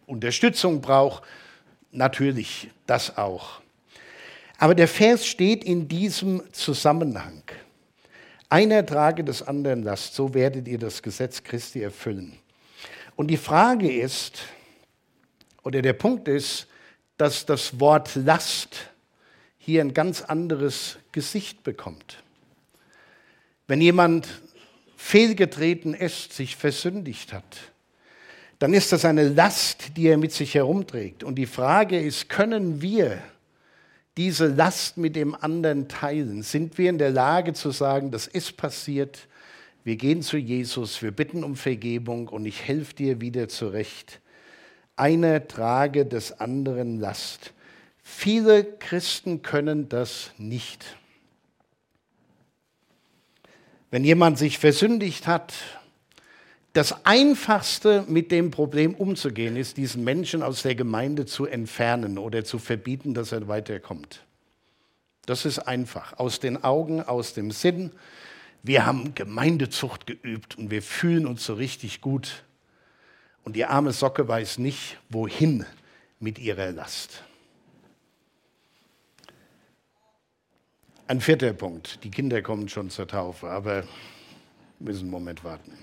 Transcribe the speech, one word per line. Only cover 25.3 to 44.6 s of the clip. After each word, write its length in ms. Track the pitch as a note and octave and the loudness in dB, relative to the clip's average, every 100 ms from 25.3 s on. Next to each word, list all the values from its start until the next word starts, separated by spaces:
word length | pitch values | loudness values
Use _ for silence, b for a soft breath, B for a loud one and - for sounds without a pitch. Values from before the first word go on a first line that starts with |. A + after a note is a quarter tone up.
| G3+ F#3 D3 D#3+ E3+ D#3+ D3+ | 4 0 2 0 0 -2 -4
ist, 380 | F3 - - | -4 -6 -12
sich 220 | - C3 - | -8 -8 -4
versündigt 800 | D3 C3+ F3 G3 D#3+ A2 - | -2 -2 -4 -6 -8 -12 -12
hat, 240 | G2 - - - _ _ B B B B B B B | -14 -16 -20 -20 _ _ B B B B B B B
dann 160 | C#3+ G3 | 4 4
ist 160 | G3 | 4
das 140 | F3 E3+ | 4 6
eine 220 | D3+ D3 | 6 6
Last, 720 | C#3+ F#3+ F#3+ - - - D#3 | 6 4 4 -4 -4 -10 2
die 80 | D#3+ | 6
er 120 | D#3 | 6
mit 160 | D#3 | 4
sich 200 | - C#3 | -2 0
herumträgt. 680 | D3 C3 F#3+ - B2 G2+ - | 2 2 0 -2 -8 -8 -10
Und 100 | - | -8
die 140 | C3 B2+ | -4 -4
Frage 520 | - B2+ F3+ G#3 F3+ | -2 2 4 4 0
ist, 300 | D3+ - - | -2 -6 -6
können 540 | - G#3+ A3+ F#3 D3 | 0 0 0 -2 -4
wir 340 | F3 A3 D3+ F#2 - _ _ b b b b b b - | -2 2 0 0 -12 _ _ b b b b b b -4
diese 280 | F3+ E3 D#3+ | -2 2 2
Last 520 | C#3 E3 - - - | 4 2 2 -6 -2
mit 180 | D#3+ D#3 | -2 -2
dem 180 | D3 | -4
anderen 540 | - D#3 E3 D#3+ C#3+ C3+ | -2 -4 0 0 0 -4
teilen? 560 | - D3 D3+ C3 G#2 | -6 -4 -2 -4 -6
Sind 340 | G#2 D3 D#3+ - | -4 -4 -4 0
wir 140 | F3+ | 0
in 80 | E3+ | 2
der 100 | C#3 | 2
Lage 440 | C3 C3 E3+ E3+ | 4 4 4 0
zu 180 | D3+ D3+ | -4 -4
sagen, 400 | C3 C#3 C#3 C#3 | -2 0 0 -2
"Das 160 | A2+ - | -6 -6
ist 280 | F#3 E3 - | -8 -8 -6
passiert, 720 | D3+ - - C#3 C#3 - - B B B B B | -8 -8 -6 -4 -4 -6 -20 B B B B B
wir 120 | - A2 | -6 -2
gehen 260 | C3 D#3+ | 0 0
zu 160 | D3+ D#3 | 0 -4
Jesus, 640 | A#2 B2 B2 - A2 - | -2 -4 -4 -6 -6 -6
wir 100 | A2 | -6
bitten 320 | G#2 D3+ F3 | -4 -4 -4
um 120 | D3 C3+ | -8 -6
Vergebung 720 | - A#2+ A#2 A#2+ A#2+ A#2+ A#2 | -4 -4 -4 -6 -6 -8 -8
und 180 | G#2+ G#2+ | -8 -8
ich 160 | - - | -8 -6
helfe 260 | C#3+ D3 | -6 -6
dir 260 | - C#3 B2 | -4 -2 -2
wieder 300 | A#2+ B2 A2+ | -4 -4 -6
zurecht." 720 | - A2 G2+ G#2 - - - b b b b | -6 -6 -6 -8 -12 -20 -20 b b b b